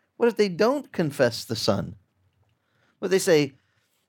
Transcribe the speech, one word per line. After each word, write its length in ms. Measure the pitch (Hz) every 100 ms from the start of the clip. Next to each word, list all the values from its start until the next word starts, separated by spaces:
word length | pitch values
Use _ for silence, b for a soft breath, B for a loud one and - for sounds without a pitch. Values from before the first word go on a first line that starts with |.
| _ -
what 100 | 233
if 80 | 214
they 140 | 208
don't 420 | 170 214 285 -
confess 540 | - 160 - 123 113 -
the 100 | 113
Son? 400 | - 101 87 90 _ _ _ _ _ _ _ _ _ _
What 140 | 196
they 80 | 190
say, 400 | 190 156 143 - _ _ _ _